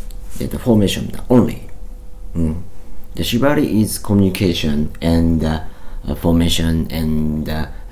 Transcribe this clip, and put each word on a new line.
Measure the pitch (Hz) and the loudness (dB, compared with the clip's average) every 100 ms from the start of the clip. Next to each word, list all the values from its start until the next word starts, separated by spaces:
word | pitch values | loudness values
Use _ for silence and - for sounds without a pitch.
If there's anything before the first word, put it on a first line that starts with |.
| - - - - | -8 -8 -6 -6
yeah, | - | -4
the | - | -4
formation | 127 107 95 - - - - | 2 4 4 0 -4 -4 4
only. | 123 - - - - - - - - - 87 | 4 4 0 -8 -8 -8 -10 -10 -10 -6 -2
Mm. | 80 82 - - - - - - | -2 -2 -4 -6 -2 -4 -4 -4
The | |
shibari | 80 117 135 151 139 104 | -2 2 2 2 2 2
is | 104 - | 2 0
communication | - 101 95 90 95 85 78 73 76 - | 2 4 4 4 0 2 0 0 -2 -2
and, | 82 82 85 80 | 2 4 4 2
uh, | 78 78 - - - - - | 2 -2 -4 -6 -6 -6 -6
uh, | - | -2
formation | 87 82 82 - 82 82 76 | 2 4 4 2 2 0 0
and, | 80 78 78 78 76 76 | -2 0 0 0 -2 -2
uh, | 78 76 - - | -4 -4 -6 -8